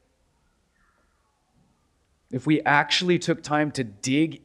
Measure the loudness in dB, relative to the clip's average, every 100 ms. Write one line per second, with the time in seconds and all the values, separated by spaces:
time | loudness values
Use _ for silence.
0 | _ _ _ _ _ _ _ _ _ _
1 | _ _ _ _ _ _ _ _ _ _
2 | _ _ _ -6 0 0 4 2 2 0
3 | 2 0 0 -4 -2 -2 -2 -4 -8 -6
4 | -2 0 0 -4